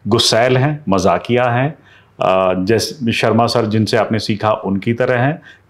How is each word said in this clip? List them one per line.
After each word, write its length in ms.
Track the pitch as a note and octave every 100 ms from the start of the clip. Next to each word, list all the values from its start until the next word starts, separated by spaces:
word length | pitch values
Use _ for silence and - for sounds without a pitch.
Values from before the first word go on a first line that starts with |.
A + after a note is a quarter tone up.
| -
गुस्सैल 480 | A2+ - - B2+ B2+
हैं, 280 | C#3 D3 -
मजाकिया 560 | F#2+ F#2 F2 - A#2+
हैं, 340 | B2 A#2+ C#3 - - - _ -
अ, 440 | - F#2 F#2+ F#2
जैसे 480 | F#2 A2+ - F2+ A2+
शर्मा 340 | A2+ A#2+ A2 A#2
सर 200 | A#2+ A2
जिनसे 300 | A2 G#2 A#2
आपने 220 | G2+ A2
सीखा 340 | - G#2 G#2+
उनकी 400 | G#2+ G2 G2 G#2
तरह 280 | A#2 B2+ B2
हैं? 220 | C3 E3 - -